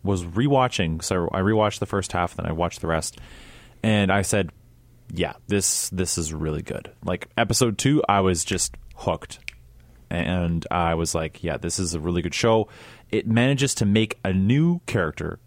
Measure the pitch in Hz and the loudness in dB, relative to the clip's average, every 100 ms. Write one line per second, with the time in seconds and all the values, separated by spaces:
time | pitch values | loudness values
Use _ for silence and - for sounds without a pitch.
0 | 98 98 85 90 139 139 123 - 85 80 | 0 -2 0 0 2 4 2 0 -2 -2
1 | - 92 85 - 95 107 107 - 101 101 | -2 0 0 2 2 4 2 0 -2 -2
2 | 92 90 87 - 82 80 85 - 82 80 | -2 -2 -2 -4 -6 -2 -2 -2 -2 -2
3 | - - - - - - - - 110 107 | -2 -12 -20 -20 -20 -20 -20 -4 2 2
4 | 98 98 98 107 90 - - - - - | 4 2 2 0 0 -6 -20 -20 -20 -20
5 | - 85 85 - - 101 - - - 92 | -12 -4 -4 -4 -2 0 0 -2 -4 -2
6 | 90 - 78 78 78 76 - - - - | -2 -2 -4 -4 -4 -4 -6 -10 -10 -10
7 | - 90 - - 113 - 123 104 135 151 | -6 -6 -4 -2 0 2 0 0 2 2
8 | - 101 95 85 - 92 - - - - | 4 4 4 2 -2 -4 -4 -8 -18 -6
9 | - 80 - - - - - - - - | -4 -4 -6 -16 -16 -18 -20 -20 -20 -20
10 | - 87 - 90 87 85 - 87 85 82 | -8 -4 -2 0 0 -2 -2 0 0 0
11 | 82 - 80 - 87 73 85 - 90 82 | 0 -2 -4 -6 -6 -4 -4 -4 -4 -2
12 | 78 87 82 - 117 113 104 - - - | -2 -2 -2 0 4 4 2 -6 -20 -20
13 | - 110 - 113 123 139 135 - 104 104 | -4 -2 2 2 4 2 0 2 4 4
14 | 110 - 98 95 98 135 170 175 - 110 | 2 -2 0 2 4 4 4 0 -2 -2
15 | 82 - 82 82 | -2 -2 -8 -8